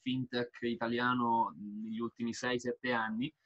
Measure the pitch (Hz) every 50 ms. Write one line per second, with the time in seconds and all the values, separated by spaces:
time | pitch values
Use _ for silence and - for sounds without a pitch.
0 | _ 131 127 131 127 - - 123 120 120 - - 120 120 117 113 117 117 117 120
1 | 123 123 123 123 120 117 113 113 113 113 73 73 104 104 104 107 110 110 110 113
2 | 117 117 - - 120 117 113 - - 120 123 123 123 123 120 - - 127 123 117
3 | 110 110 110 113 131 156 - _ _